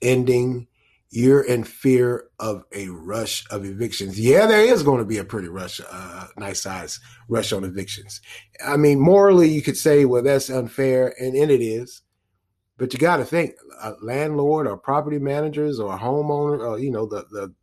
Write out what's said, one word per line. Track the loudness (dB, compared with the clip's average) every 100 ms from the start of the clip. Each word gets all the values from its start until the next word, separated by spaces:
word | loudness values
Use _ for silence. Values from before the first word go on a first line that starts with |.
ending, | 0 0 2 0 0 -4 -12 _ _ _ _
you're | 0 4 4
in | 4 -2
fear | -4 -2 2 4 2 -2 -8 -10
of | -8 -8 -10
a | -12 -12
rush | -12 -10 -8 -6 -8 -8
of | -10 -8
evictions. | -8 -8 -6 -8 -2
Yeah, | 4 6 6
there | 6
is | 6 4
gonna | 4 0
be | 0 -6
a |
pretty | -6 -8 -10
rush, | -10 -12 -14 -16
uh, | -16 -16 -18 -18 -14
nice | -10 -8
size | -8 -10 -12 -14 -18 -18 -6
rush | -4 -2
on | -6
evictions. | -6 -10 -12 -12 -16 -20 -20 -20 -20 -12
I | -4 2
mean, | 4 6
morally, | 6 8 8 8 6
you | 2
could | -2 -2
say, | 4 4 4
"Well, | 2
that's | 2 0 0
unfair," | -6 -6 -2 0 2 0 -2
and, | -4 0
and | 4
it | 2
is. | 2 -6 -10 -18 _ _ _ _ _ _ _ -8
But | -6
you | 0
gotta | 0 0 0
think, | -2 -4 -6 -20 -16
a | -14 -12
landlord | -8 -4 -4 0 0 0 -2
or | -6
property | -2 -2 -2 -4
managers | -4 -4 -4 -4 -4 -4
or | -6 -6
homeowner, | -4 -2 -2 -2 -2 -4
or, | -4 -6
you | -4
know, | -4 -6
the, | -8 -10
the | -12 -12 -14